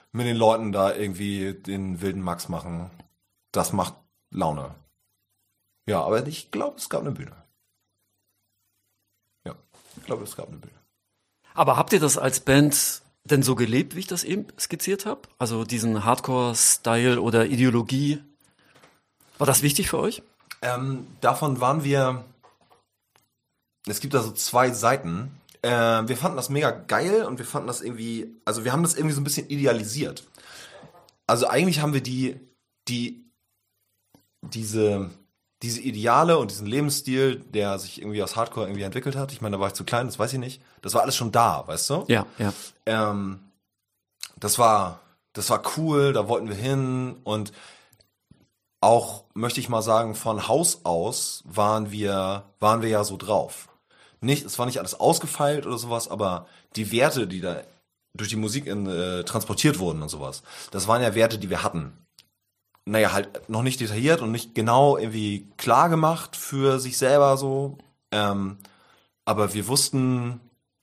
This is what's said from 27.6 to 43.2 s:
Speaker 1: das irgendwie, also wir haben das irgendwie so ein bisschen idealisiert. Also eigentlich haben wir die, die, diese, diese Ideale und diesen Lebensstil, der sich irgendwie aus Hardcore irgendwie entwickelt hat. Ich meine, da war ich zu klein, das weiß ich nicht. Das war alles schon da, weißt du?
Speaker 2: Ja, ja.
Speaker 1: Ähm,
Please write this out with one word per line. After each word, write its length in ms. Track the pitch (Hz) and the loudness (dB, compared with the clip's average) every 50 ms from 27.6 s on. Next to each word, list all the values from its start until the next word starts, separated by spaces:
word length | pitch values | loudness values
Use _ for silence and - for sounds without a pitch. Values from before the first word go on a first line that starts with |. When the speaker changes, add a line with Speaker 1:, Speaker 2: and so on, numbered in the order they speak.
| - | -6
Speaker 1:
das 140 | 123 120 - | -6 -8 -8
irgendwie, 520 | - 117 120 110 113 117 113 113 113 113 - - _ | -8 -8 -8 -8 -8 -6 -6 -8 -8 -10 -14 -8 _
also 180 | - 110 113 110 | -4 -4 -2 -2
wir 60 | 123 127 | 0 0
haben 100 | 160 170 | 2 2
das 120 | 170 - | 2 0
irgendwie 200 | - 156 156 143 | 0 0 0 0
so 60 | 139 | 0
ein 20 | 139 | -2
bisschen 220 | 143 - 160 - - | -2 -2 -4 -4 -4
idealisiert. 760 | 143 143 139 135 117 113 104 107 117 147 147 - - - - _ - - - - - - - - - - - - _ - _ _ _ _ _ | -4 0 2 2 2 2 0 -4 -6 -6 -6 -6 -8 -12 -18 _ -20 -20 -20 -20 -20 -20 -20 -20 -20 -20 -20 -20 _ -20 _ _ _ _ _
Also 200 | - 123 120 120 | 0 2 2 4
eigentlich 340 | - - 139 175 190 165 147 | 2 4 4 2 2 2 2
haben 120 | 151 151 143 | 0 0 0
wir 100 | 135 131 | 0 -2
die, 360 | 127 127 127 131 123 - - - _ _ _ _ _ _ _ _ | -2 -4 -2 -2 -2 -4 -8 -16 _ _ _ _ _ _ _ _
die, 420 | - 123 120 123 120 120 - _ _ _ _ _ _ _ _ _ _ _ _ _ _ _ _ _ _ _ _ _ _ _ _ | -6 -4 -2 -4 -4 -6 -12 _ _ _ _ _ _ _ _ _ _ _ _ _ _ _ _ _ _ _ _ _ _ _ _
diese, 680 | - - - 113 110 104 107 113 107 104 101 98 95 87 87 - _ _ _ _ _ _ _ _ | -16 -12 -10 -8 -8 -4 0 2 2 2 2 0 -4 -8 -10 -18 _ _ _ _ _ _ _ _
diese 200 | - 120 113 117 | -8 -6 -6 -6
Ideale 560 | 117 131 110 104 107 117 120 143 165 170 165 | -6 -6 -6 -2 2 4 4 6 6 6 4
und 140 | 151 120 101 | 4 2 -2
diesen 160 | 104 101 104 | -6 -8 -6
Lebensstil, 720 | 104 120 143 147 143 139 - - 131 127 131 135 135 123 - | -2 -2 0 0 0 -2 -4 -4 -2 0 2 2 2 2 -2
der 400 | - - - 104 101 101 98 95 | -8 -6 -2 -2 0 0 -2 -4
sich 220 | 92 92 - - | -6 -12 -14 -12
irgendwie 220 | - 104 104 104 95 | -10 -6 -4 -4 -4
aus 120 | 90 - | -4 -2
Hardcore 320 | 113 117 - - 113 104 | -4 -4 -4 -4 -6 -6
irgendwie 160 | 92 101 101 98 | -4 -6 -6 -8
entwickelt 320 | 95 90 123 123 139 127 | -6 -6 -6 -6 -4 -6
hat. 160 | 135 139 - | -4 -6 -8
Ich 100 | - - | -8 -8
meine, 140 | 110 107 101 | -6 -4 -2
da 40 | 95 | -2
war 60 | 98 | -2
ich 60 | 98 - | -4 -4
zu 120 | - 92 | -6 -4
klein, 220 | - 127 117 127 | -2 -2 -2 -2
das 120 | 120 - - | -2 -4 -4
weiß 140 | 110 120 131 | -4 -4 -2
ich 60 | 131 | -6
nicht. 220 | 120 131 131 - _ _ _ _ | -8 -8 -12 -16 _ _ _ _
Das 120 | - 98 98 | -10 0 0
war 80 | 117 | 2
alles 140 | - 135 - | 2 2 0
schon 160 | - 120 110 | -2 -2 2
da, 340 | 101 117 117 107 80 69 - | 4 4 4 4 2 0 -4
weißt 220 | - 80 82 - - | -6 -6 -4 -2 -2
du? 160 | 139 175 - | -2 -4 2
Speaker 2:
Ja, 180 | - 120 107 - - - | 2 2 2 2 -4 -6
ja. 160 | - 104 101 98 - - - - _ _ | -4 -4 -4 -4 -6 -14 -18 -20 _ _
Speaker 1:
Ähm, 540 | 113 110 110 107 104 104 101 | -2 0 0 0 0 -2 -4